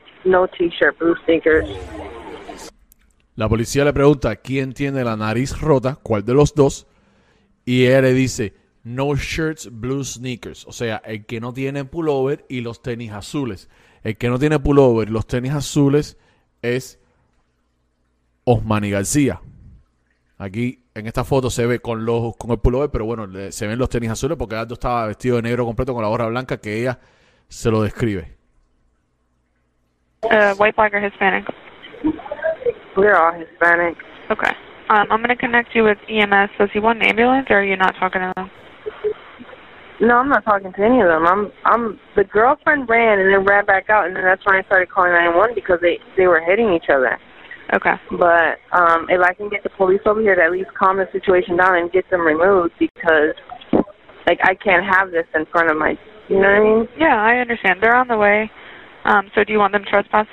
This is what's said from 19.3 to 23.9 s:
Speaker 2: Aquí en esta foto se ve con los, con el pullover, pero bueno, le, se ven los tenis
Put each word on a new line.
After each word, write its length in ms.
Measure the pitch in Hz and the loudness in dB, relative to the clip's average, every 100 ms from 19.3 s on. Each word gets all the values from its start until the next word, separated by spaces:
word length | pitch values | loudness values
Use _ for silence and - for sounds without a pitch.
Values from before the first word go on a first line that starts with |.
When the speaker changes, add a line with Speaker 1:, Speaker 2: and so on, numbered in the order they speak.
| 85 - - - - _ _ _ _ _ - | -2 -14 -20 -20 -20 _ _ _ _ _ -16
Speaker 2:
Aquí 440 | 98 98 123 131 _ - | -12 -6 -6 -8 _ -14
en 100 | 107 | -10
esta 180 | 123 | -6
foto 260 | 117 139 127 | -2 -2 -2
se 160 | - 120 | -2 -2
ve 120 | 120 | -2
con 260 | 117 113 113 | -4 -6 -2
los, 300 | 117 117 107 | -2 -4 -8
con 140 | 113 | -6
el 80 | 113 | 0
pullover, 300 | - 123 147 | 0 0 -2
pero 160 | 127 110 | -4 -6
bueno, 220 | 113 104 | -8 -10
le, 240 | 92 98 | -12 -12
se 160 | - 104 | -8 -6
ven 100 | 117 | -4
los 120 | |
tenis 200 | 127 | -2